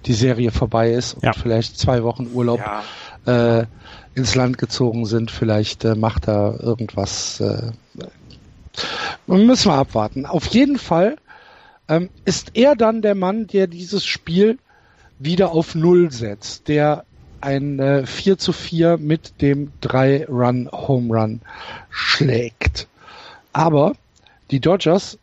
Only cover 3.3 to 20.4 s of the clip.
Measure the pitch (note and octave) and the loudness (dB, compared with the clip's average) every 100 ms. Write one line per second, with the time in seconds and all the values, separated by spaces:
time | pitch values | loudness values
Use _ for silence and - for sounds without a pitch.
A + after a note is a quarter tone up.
3.3 | A#2+ A#2 A#2 A2+ - - - - - A#2+ | 2 4 2 0 -10 -20 -20 -10 -4 0
4.3 | B2+ B2+ B2+ A2+ - B2+ A2+ A2 A2+ A2+ | 0 0 -2 -6 0 -2 0 -2 -2 -2
5.3 | - A2+ G#2+ G#2+ - A2+ A2 A2 - - | -4 0 0 -2 -2 -2 0 0 0 0
6.3 | G#2 G#2 A2+ A#2+ A#2 G#2+ - G2 - - | 0 0 -2 -4 -4 -4 -4 -6 -6 -10
7.3 | - G#2+ G#2+ A2+ A2 _ - - _ - | -4 -4 -4 -8 -12 _ -20 -20 _ -20
8.3 | - - - - - - - - - - | -20 -20 -20 -18 -12 -10 -8 -10 -10 0
9.3 | F#3 A3+ B3+ G3+ C#3 C3+ - G#2+ C3 C#3 | 4 6 6 4 2 0 -2 -4 -6 -4
10.3 | E3 - A3+ C#4+ C4+ - E3 G3+ D4+ _ | -4 0 2 2 0 0 2 2 -2 _
11.3 | - - - - _ - D#3+ F3+ - - | -20 -20 -20 -20 _ -2 -2 -2 -6 -4
12.3 | - - - C4+ C4 A3+ A3+ G#3 G3+ F#3 | -4 -4 2 4 4 2 2 0 0 0
13.3 | A3 G#3 G3 F#3+ E3+ F3+ G3+ - - - | -2 -2 0 0 -4 -6 -6 -4 -8 -2
14.3 | F3 G#3 B3+ _ _ _ _ _ _ C#3 | 4 4 2 _ _ _ _ _ _ -4
15.3 | F3+ F#3 E3 D#3+ E3 E3 F3+ F3 B2 A2+ | 2 2 2 -2 0 4 4 4 -2 -8
16.3 | G#2 - - - D3 D3 D3 - - - | -8 -14 -12 -2 2 2 0 -6 -20 -20
17.3 | - C#3 C#3 C#3+ C#3 C3+ C#3 B2+ - G3 | -10 -4 -4 -4 -2 2 2 0 -2 0
18.3 | F#3+ - - - E3 E3 E3 D3+ D#3 - | 2 0 -4 -4 2 2 2 0 -2 -4
19.3 | - C#3+ C#3+ C#3+ - - B2+ C3+ C#3 - | -2 0 0 -4 -8 0 2 4 2 0
20.3 | B2 | 0